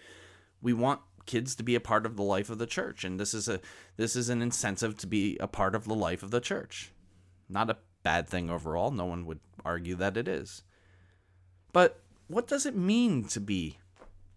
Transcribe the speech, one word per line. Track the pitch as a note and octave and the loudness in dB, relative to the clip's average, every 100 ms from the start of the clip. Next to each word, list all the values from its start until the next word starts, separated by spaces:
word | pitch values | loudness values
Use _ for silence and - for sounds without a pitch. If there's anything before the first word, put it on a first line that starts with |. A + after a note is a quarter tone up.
| - - - - _ _ | -16 -20 -20 -20 _ _
we | B2 | 0
want | A#2 B2+ C#3 - - - | 2 2 0 -6 -20 -4
kids | A#2 C3 - | -2 -2 -4
to | |
be | A2+ A#2+ | 2 2
a | |
part | - A2 A2 | 4 2 2
of | G#2+ | 0
the | |
life | G2+ G2 G#2 | 2 2 0
of | A2 | -4
the | A#2 | -4
church, | - A#3+ - | -4 -4 -6
and | F#2+ F#2 | -6 -4
this | G2+ | -2
is | A2+ G#2+ | -2 -2
a, | F#2+ - - - - | -4 -6 -18 -14 -2
this | A2+ B2+ | 0 0
is | A#2+ | 0
an | A#2+ | 0
incentive | A#2+ - A2+ F#2+ A2+ G#2+ | 0 0 -2 -2 -4 -4
to | F#2+ | -2
be | G#2 G2 - | 0 0 0
a | - | -4
part | - F#2+ G#2 | 0 0 0
of | G#2+ | -2
the | A2 | 0
life | F2 F2+ | 0 -2
of | G2 | -2
the | A#2+ | -2
church. | - - - - - - - - - - - | -2 -4 -6 -12 -14 -18 -20 -20 -20 -20 -6
Not | F#2+ A2+ | -2 0
a | A2 - _ | -2 -8 _
bad | - E2+ - | 2 2 2
thing | F2+ E2+ | -2 -2
overall. | E2+ D#2+ E2 A2+ | -2 -2 0 0
No | B2+ F2+ | 0 -2
one | F2 E2 | -4 -6
would | D#2 - - | -10 -14 -10
argue | D#2+ E2+ F2 F2+ | -4 -4 -2 -2
that | G2 G2+ | 0 0
it | - | -2
is. | C#2 - - - _ _ - - _ _ _ _ _ _ | -4 -6 -14 -20 _ _ -20 -20 _ _ _ _ _ _
But | F3 F3+ - - - - | 6 6 6 -10 -20 -6
what | F#3 A#3+ | -4 0
does | C#4+ C#4+ | 0 0
it | G#3 | 0
mean | F3+ A3+ A#3+ C#3 G2+ | 2 4 4 2 0
to | A2 | -4
be | G2+ F#2+ D#2+ - - _ - - - | -2 -2 -2 -6 -18 _ -20 -20 -20